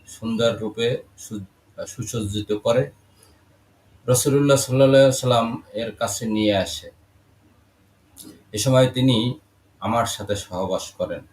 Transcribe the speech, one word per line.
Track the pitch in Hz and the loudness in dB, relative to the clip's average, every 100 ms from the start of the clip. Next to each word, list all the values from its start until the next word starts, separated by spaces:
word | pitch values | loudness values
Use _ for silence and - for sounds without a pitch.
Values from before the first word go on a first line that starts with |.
| - | -20
সুন্দর | - 113 113 117 107 | -10 -6 -2 0 -2
রূপে | 110 107 117 - - - | -6 -4 -2 -4 -8 -20
সু-, | - 107 95 _ _ - - | -14 -12 -14 _ _ -16 -14
সুসজ্জিত | - 120 117 104 107 104 | -12 -10 -6 -6 -6 -4
করে | 104 117 120 143 - _ _ _ _ _ _ _ _ _ _ 123 | -2 0 0 -2 -6 _ _ _ _ _ _ _ _ _ _ -2
রাসূলুল্লাহ | 127 147 139 143 135 | 0 2 2 4 2
সাল্লাল্লাহু | - 127 135 135 | 2 4 6 8
আলাইহি | 135 127 | 6 4
সাল্লাম | 123 120 117 - - | 0 2 0 -4 -10
এর | 110 113 | -10 -8
কাছে | 101 113 - 113 | -6 -6 -4 -4
নিয়ে | 107 107 98 | 0 0 0
আসে। | 92 - - - _ _ _ _ _ _ _ _ _ _ _ - - - _ | -2 -8 -14 -20 _ _ _ _ _ _ _ _ _ _ _ -20 -20 -20 _
এ | 107 | -4
সময় | 131 127 127 | 2 4 4
তিনি | 127 131 113 120 - _ _ _ _ | 4 2 2 0 -4 _ _ _ _
আমার | 101 117 113 | -2 -2 -2
সাথে | - 104 101 | -4 -6 -6
সহবাস | - 90 92 92 - | -6 -6 -4 -6 -6
করেন | - 90 82 - | -8 -8 -8 -14